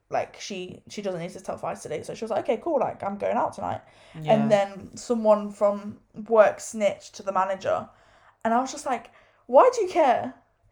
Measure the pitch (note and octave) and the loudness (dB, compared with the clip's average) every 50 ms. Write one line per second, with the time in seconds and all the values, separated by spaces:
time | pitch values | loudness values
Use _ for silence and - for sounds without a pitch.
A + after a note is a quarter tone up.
0 | _ _ C#3+ B2 - - - - - - G#3 F3+ F3+ F3+ - - _ - - - | _ _ -4 -4 -4 -6 -10 -14 -14 -12 -10 -10 -10 -12 -14 -18 _ -16 -14 -8
1 | G3+ G3 F#3 E3 E3 F3 G#3 - - - - - - E3 G3 G3+ - E3 D3+ - | -6 -6 -6 -6 -8 -10 -12 -12 -10 -10 -10 -8 -8 -8 -8 -10 -10 -10 -10 -10
2 | - - - - A3+ A3 - E4 E4+ - A#3+ A3 - E4+ D#4 B3+ F#3+ C#3 - - | -8 -10 -10 -10 -8 -4 -4 -2 -2 -2 -2 -2 -2 -2 0 0 0 -2 -4 -6
3 | - G3 G3+ G3+ G3 F#3 G3+ - C4+ - - - G3 - - - - - _ _ | -8 -8 -6 -4 -4 -2 -2 -2 -2 -4 -4 -6 -6 -6 -6 -8 -10 -16 _ _
4 | - - - D#3+ D#3 D#3 F#3 A3 A3 A3 G#3+ G3+ G3 G3+ G3 F#3 - - - A3+ | -20 -20 -16 -6 0 2 2 4 4 4 4 2 2 0 -6 -12 -16 -16 -16 -12
5 | - - A#3+ A3+ G#3+ G#3+ G#3+ G#3 G3+ G#3 G3+ - G#3 G3+ G3+ G3+ G3 G#3 G#3+ - | -6 -4 -4 0 4 4 4 4 2 -4 -2 0 0 0 0 -2 -6 -12 -14 -16
6 | _ _ _ A3+ G#3+ A3 A3+ A3 G3+ - - - - - - A3 G#3 G3 G3 - | _ _ _ -16 -2 4 6 8 8 6 4 -2 -10 -12 -4 -2 0 0 0 -2
7 | - - - - G#3 G3 G3 F#3+ F#3+ G3 F#3+ F#3+ - G#2+ F2+ D#2 - - _ _ | -10 -18 -20 -10 -10 -4 -2 0 0 0 -4 -4 -2 -2 -2 -2 -4 -8 _ _
8 | _ _ _ _ _ _ _ _ - A3+ A3+ A#3+ C4 C4 - C#4+ - D4 B3+ A3+ | _ _ _ _ _ _ _ _ -2 0 0 0 0 -2 -8 -8 -6 -6 -6 -6
9 | - - _ _ _ _ _ _ _ - A#3+ C#4 F4+ B4+ - A#4 G4+ F4+ - F4 | -8 -14 _ _ _ _ _ _ _ 4 6 8 8 8 6 2 -2 0 2 4
10 | D#4 C4 A3+ - - B3+ - - _ _ _ _ _ _ | 4 4 4 2 -2 -6 -12 -16 _ _ _ _ _ _